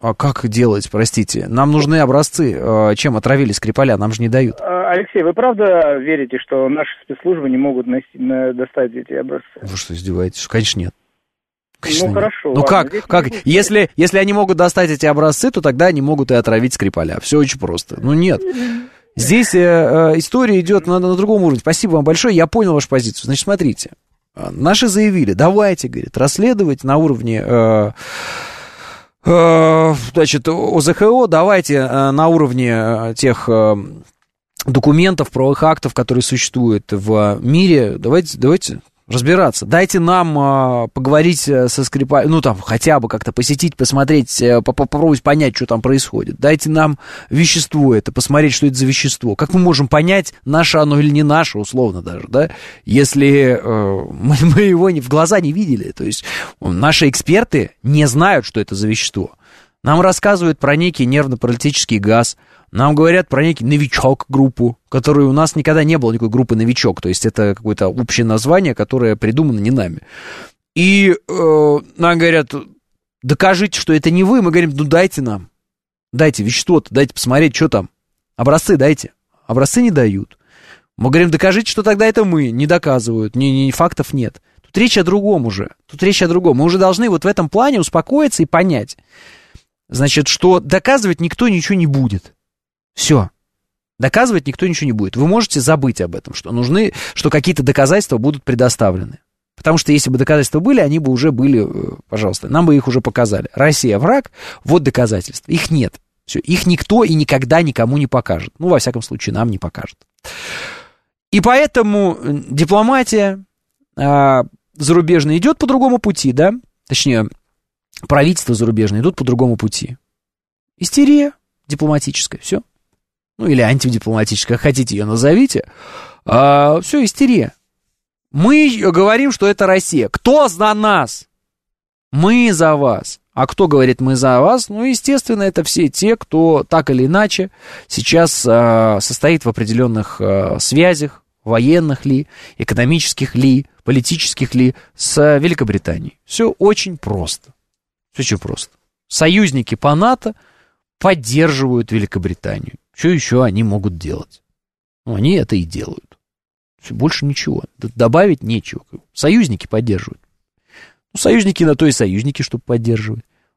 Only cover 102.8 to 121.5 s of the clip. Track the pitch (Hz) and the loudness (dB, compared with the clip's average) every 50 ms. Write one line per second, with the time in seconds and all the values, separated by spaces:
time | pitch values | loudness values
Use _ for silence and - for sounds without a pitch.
102.8 | - 135 120 131 - 120 - 127 120 104 101 - - - - - 139 156 151 - | 2 0 -2 -2 -2 -2 -2 0 0 0 -2 -4 -6 -6 -4 0 0 0 2 0
103.8 | - 123 101 101 131 185 254 277 - - _ - - - - - - - 151 180 | 0 0 0 0 2 0 0 0 -2 -6 _ -20 -20 -20 -20 -12 -2 0 0 2
104.8 | 143 135 - 123 123 110 107 92 85 - - - - - - 165 - - 165 147 | 2 0 0 0 0 0 -2 -4 -6 -8 -14 -16 -8 -4 -4 -4 -2 -2 -2 -2
105.8 | 113 90 - - _ _ _ _ _ - - - - 135 175 175 - 180 175 - | -2 -4 -6 -12 _ _ _ _ _ -10 -8 -8 -4 -2 -4 -2 0 0 0 0
106.8 | - - 208 233 226 - 160 156 147 - 151 131 127 120 151 170 170 147 120 - | 0 0 2 2 2 2 2 0 0 0 0 -2 0 2 2 2 2 0 -2 -2
107.8 | 113 117 135 147 143 123 - 123 - - 92 85 92 - - - 160 180 175 131 | -2 0 0 -2 -2 -2 -2 -2 -2 -2 -4 -6 -6 -10 -12 -6 0 0 0 2
108.8 | - 127 123 120 113 - 127 110 - - 110 107 117 117 101 92 - 85 - - | 0 -2 -6 -6 -8 -10 -12 -8 -8 -6 -4 -2 -2 -4 -4 -6 -8 -10 -12 -12
109.8 | - - - _ _ _ _ _ - - - - - - - - - - - - | -16 -16 -18 _ _ _ _ _ -20 -18 -18 -16 -14 -14 -14 -14 -14 -14 -16 -18
110.8 | - _ _ _ _ _ _ _ _ _ - 208 165 233 247 277 302 294 - 254 | -20 _ _ _ _ _ _ _ _ _ 0 2 4 4 4 4 2 2 0 0
111.8 | 226 208 208 208 202 180 165 - - 160 143 143 131 - 127 143 165 160 196 208 | 0 2 0 0 0 0 -2 -4 -4 -6 -6 -6 -6 -6 -2 -2 0 2 2 2
112.8 | 220 240 269 262 247 - 226 214 202 196 190 196 190 _ _ _ _ _ _ _ | 4 2 2 0 0 0 0 0 0 0 -2 -6 -12 _ _ _ _ _ _ _
113.8 | _ _ _ - 139 139 143 143 139 139 135 127 123 - - _ _ _ _ 156 | _ _ _ -4 0 2 2 4 4 4 4 2 0 -2 -8 _ _ _ _ -4
114.8 | 147 139 170 175 170 156 175 165 143 151 156 170 180 285 320 - 311 240 - - | 0 2 2 2 4 4 2 2 2 2 0 2 2 0 0 0 0 0 0 2
115.8 | 254 262 247 233 - 208 180 - - 135 120 135 160 190 226 247 - _ _ _ | 2 2 0 0 0 -2 -2 -2 -2 -2 0 2 2 2 0 -2 -8 _ _ _
116.8 | _ - 131 - - 139 123 113 107 - - - _ _ _ _ _ _ _ _ | _ -6 -4 -2 0 0 0 0 -2 -4 -6 -14 _ _ _ _ _ _ _ _
117.8 | _ _ _ - - - - 139 143 170 185 - - - 120 104 113 110 110 107 | _ _ _ -14 -8 -2 0 2 2 2 0 0 -2 -2 -2 0 0 0 0 0
118.8 | 110 98 101 110 123 180 180 - 135 123 123 117 127 123 113 - - 107 - - | 0 0 0 -2 -2 -2 -2 -2 -2 -2 0 0 0 0 0 -2 -4 -4 -4 -6
119.8 | - - 127 - _ _ _ _ _ _ _ _ _ _ _ _ _ _ _ _ | -10 -12 -12 -16 _ _ _ _ _ _ _ _ _ _ _ _ _ _ _ _
120.8 | 180 - - 285 285 277 294 294 285 285 - _ _ _ | -10 -2 0 2 4 6 6 4 4 0 -4 _ _ _